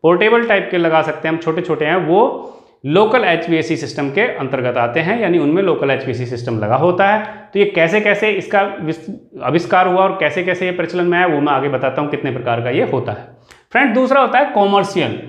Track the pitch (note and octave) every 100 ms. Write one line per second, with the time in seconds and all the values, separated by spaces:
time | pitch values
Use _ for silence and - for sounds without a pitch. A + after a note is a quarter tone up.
0 | D#3+ F3+ G#3+ A#3 A#3 G3+ - F3+ E3 D#3+
1 | D3+ D3 D#3+ D#3+ E3 D#3+ E3+ D3+ D3+ F3+
2 | D#3 G#3 C#3+ - - - _ _ C3+ E3
3 | A3 B3 F#3+ E3 - E3 D3+ D#3+ C3+ -
4 | C#3+ C#3+ A#3+ - C3+ C3+ B2 A#2+ A#2+ -
5 | D#3+ A#3 G3+ E3+ C#3+ E3+ F#3+ C#3+ C3+ C3+
6 | C3+ A#2 B2 A#2+ A#2+ A2+ G#2 C3 E3+ F3+
7 | G3 G#3+ G#3+ - - G3 G3+ F3 E3 G#3
8 | G#3 G3+ G#3+ G3 - G3+ G3+ - D#3 D#3+
9 | - G3+ - - C#3 D#3 - F#3 F#3 F#3
10 | F#3+ F#3+ D3+ E3 F3+ F3+ F#3 F3+ E3 F3+
11 | F3 F3 F3+ D3 D3 C3+ C#3 C3 C3+ B2+
12 | D3 C3+ D3 B2+ A#2+ A#2 A#2+ C#3 B3+ B2+
13 | G#2+ G#2 - - _ - _ A#3 C4+ A3+
14 | B3+ C#4 B3+ B3 C#4 G#3 G3 G3+ F#3+ F#3
15 | C3 G#2